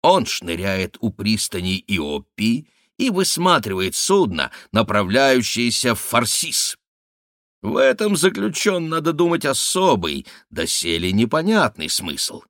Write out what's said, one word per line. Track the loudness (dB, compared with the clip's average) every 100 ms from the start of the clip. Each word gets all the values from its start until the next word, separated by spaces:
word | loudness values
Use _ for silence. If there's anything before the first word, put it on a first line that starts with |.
Он | 4 4 2
шныряет | -6 -6 -4 -2 -2 -4 -4
у | -6
пристани | -2 0 0 0 -4 -2 -4 -2
Иоппии | -4 -2 -6 -8 -2 0 0 -4 _ _ _
и | -2
высматривает | 0 0 0 2 2 2 -2 -2 -2
судно, | 0 2 2 0 -6 -8 -4
направляющееся | -2 2 0 2 2 4 4 2 -2 -2 0 -2 -2
в |
Фарсис. | 0 0 0 -2 -2 -4 -4 -6 _ _ _ _ _ _ _ _
В | -4 2
этом | 2 4 0
заключен, | 2 2 2 -4 0 0 0 -2
надо | -2 -2
думать, | 2 2 2
особый, | 0 -2 -2 0 2 2 0 -6 -10 -20 _
доселе | -6 -4 -2 -2 -2 0
непонятный | 2 2 0 2 2 2 -2 -6
смысл. | -6 -6 -6 -6 -8 -20